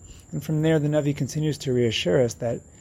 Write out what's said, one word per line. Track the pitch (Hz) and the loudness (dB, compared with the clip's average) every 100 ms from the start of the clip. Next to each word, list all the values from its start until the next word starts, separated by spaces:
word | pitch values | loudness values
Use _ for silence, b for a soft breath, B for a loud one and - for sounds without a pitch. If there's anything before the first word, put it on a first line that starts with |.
| B B B | B B B
And | 156 | -10
from | - 156 | -4 0
there, | 160 160 | 2 2
the | 147 | 2
Navi | 151 147 | 0 0
continues | 143 139 151 156 143 | -2 -2 -2 -2 -2
to | 139 | -2
reassure | 123 120 107 175 165 | 2 2 0 0 2
us | 120 | 2
that | - 120 120 - B | 0 -6 -6 -8 B